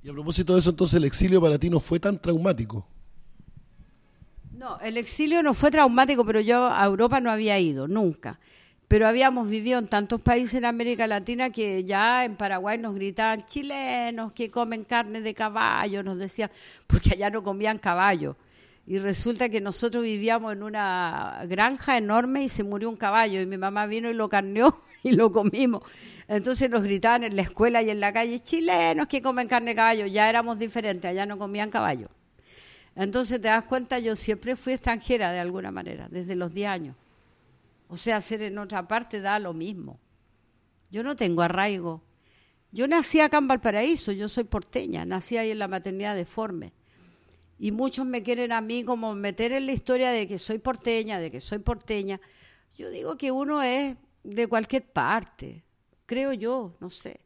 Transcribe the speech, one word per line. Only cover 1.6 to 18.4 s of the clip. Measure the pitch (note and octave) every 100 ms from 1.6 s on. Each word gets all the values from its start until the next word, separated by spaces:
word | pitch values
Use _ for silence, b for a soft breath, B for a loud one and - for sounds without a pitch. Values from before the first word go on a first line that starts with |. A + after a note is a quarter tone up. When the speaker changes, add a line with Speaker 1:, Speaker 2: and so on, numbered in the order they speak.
| E3+
Speaker 1:
no | E3
fue | - E3+
tan | G3+ G3+
traumático. | F3 E3 F#3 B2+ A2+ A2 - - - - - - - - - - - _ _ _ - - -
Speaker 2:
No, | A#3+ B3+ -
el | A3 A3+
exilio | A#3 - D4+ E4+
no | D4
fue | B3 D4
traumático, | D#4 C#4 A#3+ C4 C4
pero | A3 G#3+
yo | A3 A#3+ B3
a | - G3+
Europa | G3 A#3 C4
no | A#3+
había | A3 G#3+ G3+
ido | E3+ C3+ C#3
nunca. | G#3 F#3+ D3+ A2+ - b b b b _
Pero | G#3+ A3
habíamos | A#3 C4 B3 G#3+
vivido | A3 A3 B3
en | A3
tantos | G#3 G3+ A#3
países | - A#3+ B3
en | B3
América | A#3+ A#3 A#3+ A3+ A3
Latina | G#3 F#3+ A#3+ B3+
que | A3 G#3+ F#3+
ya | F#3 G3 A3 B3+
en | B3 G3
Paraguay | G3+ F#3 G3 A#3
nos | A3+
gritaban, | G3 G3 F#3 A3 A3
"Chilenos | G#3 C#4+ C#4 C#4 C4+ B3 A#3 A#3 A3+
que | - A3+
comen | A#3+ A#3 A3+
carne | G#3 A#3+ G#3+ A3
de | A3
caballo", | G3+ G#3+ G#3 A3+ - G#3 G3+
nos | G3 F3+
decían, | F#3+ - G#3 B B B _
porque | - -
allá | F#3 G3+
no | G#3+
comían | G3 G3 G#3+ G#3+
caballo. | G3 F3 G3 F#3 D3 C3+